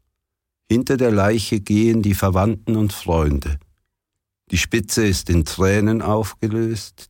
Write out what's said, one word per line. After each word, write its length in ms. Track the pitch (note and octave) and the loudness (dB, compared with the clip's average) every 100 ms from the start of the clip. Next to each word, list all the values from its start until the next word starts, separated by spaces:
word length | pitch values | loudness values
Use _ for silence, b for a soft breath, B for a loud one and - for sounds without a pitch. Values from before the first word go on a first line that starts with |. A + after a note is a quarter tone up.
| _ _ _ _ _ _ - | _ _ _ _ _ _ -2
Hinter 300 | A2+ B2+ C3 | 0 0 0
der 120 | B2 | 2
Leiche 500 | G#2 G2 A2+ - A2 | 2 2 0 -2 -4
gehen 420 | G2+ G#2 A2+ A2+ | 0 2 4 2
die 120 | G2+ | 2
Verwandten 640 | F#2 G2 F#2 G#2 G#2 - A2 | 2 0 2 0 -2 -2 0
und 160 | G#2+ | 0
Freunde. 680 | - - E2 D2+ C#2 D2 C#2+ _ _ _ _ _ _ _ _ - | -4 -2 0 2 0 -2 -6 _ _ _ _ _ _ _ _ -6
Die 80 | F2 | -4
Spitze 480 | - A#2 G2+ - G#2+ | 0 -2 -2 0 0
ist 240 | E2+ - | 0 0
in 160 | E2+ D#2 | 0 0
Tränen 560 | - F#2+ G#2 G#2 A2+ | 0 0 2 2 0
aufgelöst, 1080 | G#2+ G#2+ G#2+ - A2 A2 A2+ A2 - - | 0 -2 -2 -6 -4 -2 -4 -6 -10 -20